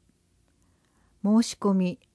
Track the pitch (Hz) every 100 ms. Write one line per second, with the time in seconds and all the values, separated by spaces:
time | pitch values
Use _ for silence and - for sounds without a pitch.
0 | _ _ _ _ _ _ _ _ _ _
1 | _ _ 202 220 - - 202 190 180 -
2 | _